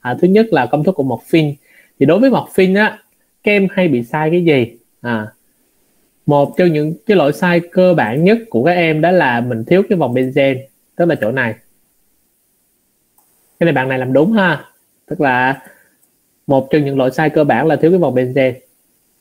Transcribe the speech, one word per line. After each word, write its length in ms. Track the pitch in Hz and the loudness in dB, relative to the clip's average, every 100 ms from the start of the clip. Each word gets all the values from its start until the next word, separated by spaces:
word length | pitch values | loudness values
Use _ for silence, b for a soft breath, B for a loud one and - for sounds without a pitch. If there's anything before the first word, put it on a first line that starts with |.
À, 160 | 123 120 | -6 0
thứ 80 | 180 | 2
nhất 180 | 196 226 | 4 2
là 160 | 156 123 | 0 0
công 180 | 147 | -2
thức 80 | 156 | -2
của 100 | 185 | -2
morphine. 520 | 143 117 - 165 151 143 b b b _ | -4 -4 0 0 0 -4 b b b _
Thì 60 | 139 | 2
đối 120 | 180 | 4
với 120 | 262 | 2
morphine 500 | 202 - - 185 190 | 0 -2 0 2 2
á, 180 | 214 - _ _ _ _ | 0 -4 _ _ _ _
các 100 | - | -2
em 160 | 208 190 | 0 0
hay 180 | - 180 | 0 0
bị 140 | 127 | 0
sai 280 | 120 156 156 | -2 -4 -2
cái 140 | 175 | 0
gì? 320 | 170 143 120 - _ _ | 2 0 0 -8 _ _
À, 260 | 120 113 107 _ _ _ _ _ _ _ _ _ - | -6 -6 -8 _ _ _ _ _ _ _ _ _ -2
một 300 | 143 143 - | 0 0 0
trong 160 | 180 | 0
những 220 | 156 151 165 - | 0 -4 -6 0
cái 100 | 202 | 2
lỗi 160 | 143 | 2
sai 280 | - 180 175 170 | 0 0 0 -2
cơ 220 | - 185 | 0 2
bản 300 | 165 110 123 | 2 0 0
nhất 140 | 175 233 226 | 0 0 -2
của 140 | - | -2
các 80 | 139 | 0
em 280 | 180 165 156 | 0 0 0
đó 100 | 165 | 2
là 300 | 185 143 120 | 2 0 -2
mình 240 | 123 117 | -4 -6
thiếu 180 | 113 175 208 | 0 0 2
cái 100 | 190 | -2
vòng 160 | 135 | 0
benzen, 440 | 120 131 139 139 127 - _ _ - | -2 -2 0 0 -2 -8 _ _ -4
tức 80 | |
là 100 | 175 | -2
chỗ 180 | 147 - | 0 -2
này. 220 | 131 120 107 _ _ _ _ _ _ _ _ _ _ _ _ _ _ _ _ _ _ _ _ | -2 -4 -6 _ _ _ _ _ _ _ _ _ _ _ _ _ _ _ _ _ _ _ _
Cái 60 | |
này 80 | 170 | -2
bạn 160 | 139 131 | 0 -2
này 100 | 131 | -4
làm 140 | 127 | 0
đúng 200 | 131 165 | 2 2
ha, 320 | 226 185 143 - _ _ _ _ | 2 0 -2 -8 _ _ _ _
tức 140 | 151 | -2
là 420 | 143 123 127 135 b b b b _ _ _ _ - | 0 2 0 -2 b b b b _ _ _ _ -2
một 220 | 135 131 | -2 0
trong 140 | 156 | -2
những 140 | 139 135 | 0 -2
lỗi 120 | 131 | -2
sai 200 | 131 156 | 0 -2
cơ 140 | 156 | 0
bản 220 | 143 127 151 | 0 0 0
là 100 | 147 | 0
thiếu 140 | 160 | 2
cái 80 | 185 | 2
vòng 160 | 156 | 0
benzen. 400 | 127 127 135 131 127 _ _ _ _ _ _ | -2 -2 -2 -2 -4 _ _ _ _ _ _